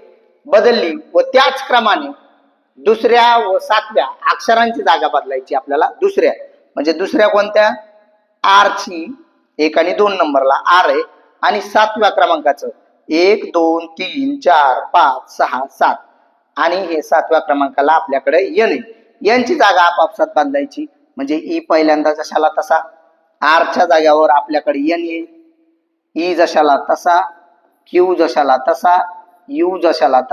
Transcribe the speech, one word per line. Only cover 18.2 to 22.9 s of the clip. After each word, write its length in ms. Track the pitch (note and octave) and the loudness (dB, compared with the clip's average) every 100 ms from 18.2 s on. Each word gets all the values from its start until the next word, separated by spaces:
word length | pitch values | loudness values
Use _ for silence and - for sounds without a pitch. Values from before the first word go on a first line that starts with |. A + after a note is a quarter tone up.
| C#3 D#3 | 0 0
एन 300 | G3 E3+ A3 | 0 0 0
आहे. 120 | C#3+ - - _ _ | -2 -8 -20 _ _
यांची 320 | F#3+ B3 B3 | 0 0 0
जागा 280 | D#4+ G#3 F3+ | 2 2 4
आपापसात 440 | F3 E3+ D#3+ - D#3 D#3 | 2 2 -2 -2 -2 0
बदलायची, 500 | C#3+ C#3 C#3 - D3+ _ _ - | -2 -2 -6 -10 -14 _ _ -10
म्हणजे 240 | C#3 D#3 | -6 -6
ई 140 | D#3+ E3 | -4 -8
पहिल्यांदा 520 | - D#3+ D#3 D3+ D3+ | -2 0 2 2 0
जशाला 360 | D3+ - D#3 D#3 - | -4 -6 -2 0 -2
तसा, 220 | D3+ D#3+ - | -2 -2 -2